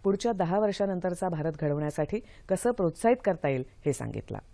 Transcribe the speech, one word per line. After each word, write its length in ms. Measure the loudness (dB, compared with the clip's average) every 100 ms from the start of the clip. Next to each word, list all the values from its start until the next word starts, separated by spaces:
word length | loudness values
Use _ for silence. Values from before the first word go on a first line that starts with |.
पुढच्या 280 | 2 2 0
दहा 280 | 0 2 4
वर्षानंतरचा 680 | 2 2 -2 0 -2 -2 -2
भारत 220 | 0 -2 0
घडवण्यासाठी 580 | 0 0 -2 -2 -2 -2 -6 -20 -2
कसं 220 | 0 0
प्रोत्साहित 460 | 2 0 2 2 4
करता 240 | 2 0 0
येईल, 140 | -2 -4 -4
हे 80 | -4
सांगितलं. 440 | -2 -4 -8 -8 -12 -10